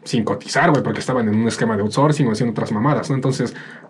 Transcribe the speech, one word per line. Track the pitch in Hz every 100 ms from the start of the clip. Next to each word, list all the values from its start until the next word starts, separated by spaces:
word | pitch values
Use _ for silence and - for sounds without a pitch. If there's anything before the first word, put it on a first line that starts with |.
sin | - 117
cotizar, | 104 - - - 170
güey, | 139
porque | 107 104
estaban | - 127 110
en | 107
un | 113
esquema | - 113 104
de |
outsourcing | 107 - 151 147 123
o |
haciendo | 104 120
otras | 110 110
mamadas, | 107 139 123 -
¿no? | 131
Entonces, | 135 - 120 - - -